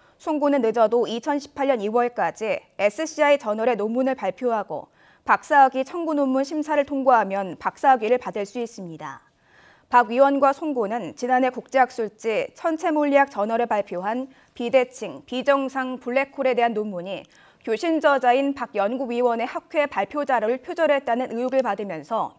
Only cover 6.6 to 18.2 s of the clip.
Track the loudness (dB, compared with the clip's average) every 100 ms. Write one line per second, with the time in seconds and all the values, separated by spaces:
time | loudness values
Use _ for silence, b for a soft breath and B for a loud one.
6.6 | -2 0 0 0 4 4 4 -2 -6 -6
7.6 | -6 0 4 4 4 0 -2 -6 -8 -8
8.6 | -10 -10 -16 -14 -14 -16 _ _ b b
9.6 | b b b 2 4 4 4 6 2 2
10.6 | -2 -2 -2 -4 -8 -6 0 2 2 -2
11.6 | -2 2 2 0 -8 -6 -4 -2 -4 -4
12.6 | -4 -2 -2 0 2 4 2 0 -2 0
13.6 | 0 -2 -4 -6 -4 -6 -8 b b -8
14.6 | 0 2 0 -6 -12 -12 -10 -4 0 0
15.6 | 0 -6 -6 -8 -4 -2 -2 -2 -2 2
16.6 | 0 -2 -6 -8 -10 -12 -14 b b b
17.6 | -6 -2 0 2 4 4